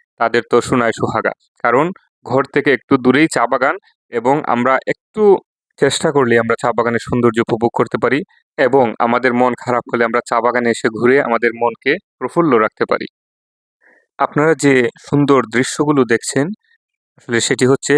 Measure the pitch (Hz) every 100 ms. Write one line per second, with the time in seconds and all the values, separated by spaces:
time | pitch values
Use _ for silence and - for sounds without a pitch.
0 | _ _ 117 120 - 120 - 131 117 -
1 | 110 113 98 - _ _ 120 123 165 190
2 | _ _ - 131 135 143 139 127 - 135
3 | 123 127 160 131 120 131 135 185 - _
4 | _ 117 120 147 - 120 123 131 - -
5 | _ 214 208 190 - _ _ _ 139 -
6 | 165 143 123 117 113 117 123 113 117 117
7 | - 123 120 113 113 113 117 - 117 113
8 | 120 135 - _ _ - 131 135 117 104
9 | 120 120 127 120 127 120 - 120 - 120
10 | 117 117 - 120 117 120 117 113 127 107
11 | 120 135 120 117 117 117 117 117 131 170
12 | - _ 127 170 165 120 107 - 120 -
13 | - _ _ _ _ _ _ _ _ _
14 | _ - 139 151 156 147 143 131 117 -
15 | - 143 143 135 113 117 139 - 147 147
16 | 117 117 - 139 156 214 _ _ _ _
17 | _ _ - 117 - 135 127 135 -